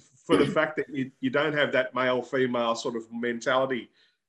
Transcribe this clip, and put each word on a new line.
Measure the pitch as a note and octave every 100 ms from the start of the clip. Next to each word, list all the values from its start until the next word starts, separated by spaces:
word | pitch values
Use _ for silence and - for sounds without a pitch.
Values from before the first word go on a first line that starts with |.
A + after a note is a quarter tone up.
| - _ -
for | -
the | C#3
fact | D#3+ D#3 D#3
that | C#3
you, | C#3 C3 -
you | C3
don't | C#3 D3+
have | D3 C3+
that | B2+ B2+
male-female | B2+ B2+ B2+ A#2+ C3+ B2+ A#2+ A#2 A2+
sort | C#3 A#2
of | A2+
mentality. | A#2 A#2+ A#2 C#3 C3 C3+ B2+ G2+ _ _ _